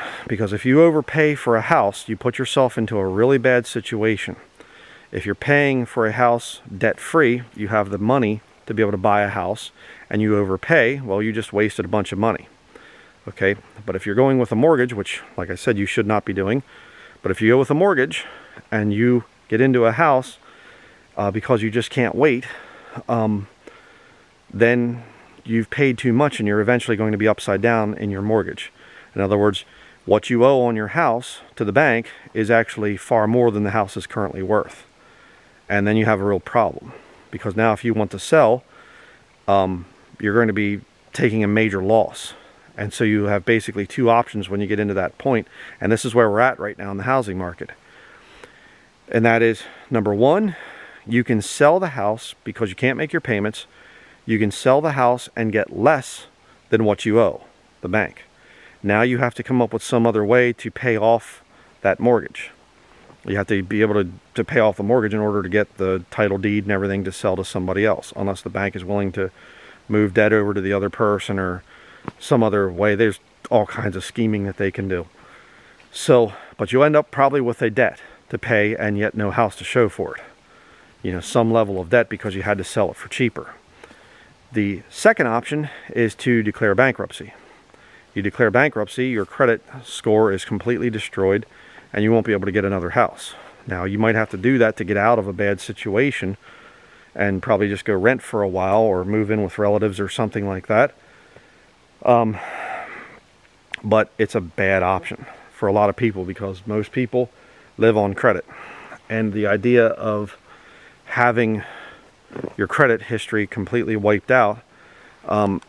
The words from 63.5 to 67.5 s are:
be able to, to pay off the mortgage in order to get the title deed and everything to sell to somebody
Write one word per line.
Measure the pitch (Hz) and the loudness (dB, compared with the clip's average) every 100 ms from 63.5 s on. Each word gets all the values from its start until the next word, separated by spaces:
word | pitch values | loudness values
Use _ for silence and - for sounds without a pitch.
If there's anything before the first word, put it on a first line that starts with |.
| 101 | -2
be | 92 107 | 0 0
able | 107 | 2
to, | 104 90 92 _ | 2 0 -6 _
to | - | -6
pay | - 120 | -2 2
off | 107 101 | 2 0
the | |
mortgage | 101 123 107 | 0 0 0
in | 107 | -2
order | 107 101 | -2 -2
to | 92 | 0
get | 104 101 - | -2 -2 -4
the | 95 92 90 | -2 -2 -4
title | - 104 98 | -2 -2 0
deed | 104 104 | -2 -2
and | 101 | -2
everything | 98 98 98 | -2 -2 -4
to | 92 | -6
sell | - 104 92 | -4 -2 -2
to | |
somebody | - | -4